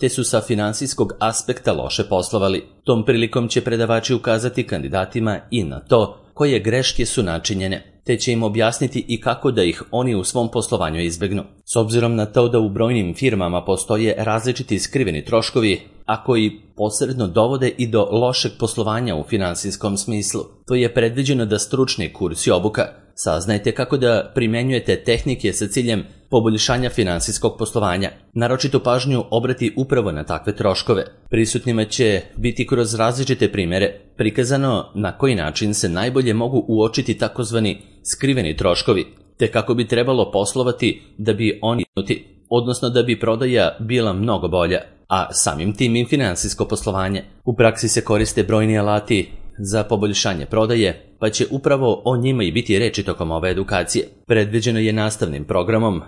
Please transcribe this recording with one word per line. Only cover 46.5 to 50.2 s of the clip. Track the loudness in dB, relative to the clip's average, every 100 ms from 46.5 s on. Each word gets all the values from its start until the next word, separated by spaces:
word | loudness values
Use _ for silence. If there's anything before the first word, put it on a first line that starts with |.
| -4
poslovanje. | -4 -4 -2 -2 -2 -4 -8 -10
U | -2 4
praksi | 4 4 -2
se | 0
koriste | 2 2 2 0
brojni | 2 2 4 2
alati | 2 0 2 0 0 -8 -14 -10
za | -2 -2
poboljšanje | 0 0 0 0